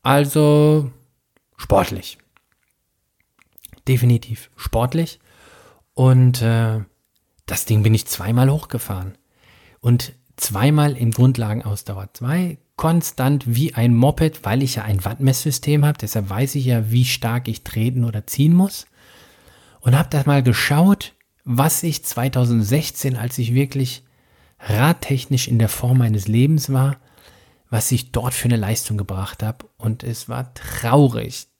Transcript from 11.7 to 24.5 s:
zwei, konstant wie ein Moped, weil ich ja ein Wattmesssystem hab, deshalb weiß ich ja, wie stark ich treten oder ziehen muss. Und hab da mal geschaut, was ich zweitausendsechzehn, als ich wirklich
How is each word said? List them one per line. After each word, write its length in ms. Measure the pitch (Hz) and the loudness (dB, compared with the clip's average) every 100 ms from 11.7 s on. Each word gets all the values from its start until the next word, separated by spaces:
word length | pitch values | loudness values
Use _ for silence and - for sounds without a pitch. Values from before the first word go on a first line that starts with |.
| 101 - 98 101 | -8 -8 -12 -14
zwei, 440 | - 123 170 180 151 _ - | -10 -4 -4 -4 -8 _ -4
konstant 800 | 160 170 - - 131 143 123 | 0 0 -2 -2 0 0 0
wie 180 | 117 151 | 0 0
ein 200 | - 120 | 0 2
Moped, 480 | 117 131 147 160 156 | 4 2 2 -2 -2
weil 180 | - 123 | -4 -2
ich 140 | 135 | -2
ja 80 | 120 | -4
ein 220 | 107 98 | -2 -2
Wattmesssystem 800 | 98 117 135 131 156 131 - 147 | -4 0 0 0 -2 -4 0 2
hab, 120 | 147 147 | 2 0
deshalb 320 | 104 113 98 | -4 -6 -4
weiß 260 | 98 135 | -4 -4
ich 100 | 143 | -2
ja, 260 | 127 117 110 | 0 0 0
wie 140 | 120 | 0
stark 420 | 127 - 113 120 123 | 0 -2 -4 -4 -6
ich 160 | 113 | -10
treten 400 | - 110 113 127 | -8 -2 -2 0
oder 240 | 117 107 - | -2 -4 -6
ziehen 260 | - 147 | 2 4
muss. 320 | 175 196 - - _ _ - - _ _ _ _ _ | 4 2 -4 -18 _ _ -20 -20 _ _ _ _ _
Und 180 | 127 135 | 2 2
hab 140 | - | 2
da 120 | 151 | 0
mal 180 | 139 139 | 2 2
geschaut, 680 | 123 113 - 143 185 202 - _ _ _ | 2 0 0 4 4 4 -2 _ _ _
was 380 | - 123 151 - | -4 0 0 0
ich 200 | 170 151 | -4 -6
zweitausendsechzehn, 1120 | - - 131 127 120 117 104 131 127 - 139 | -6 -4 -2 0 2 2 2 -2 -2 -6 -6
als 220 | 120 120 - | -4 -6 -4
ich 160 | 117 | 0
wirklich 500 | 123 139 139 127 - _ _ _ _ _ | 0 0 -2 -4 -6 _ _ _ _ _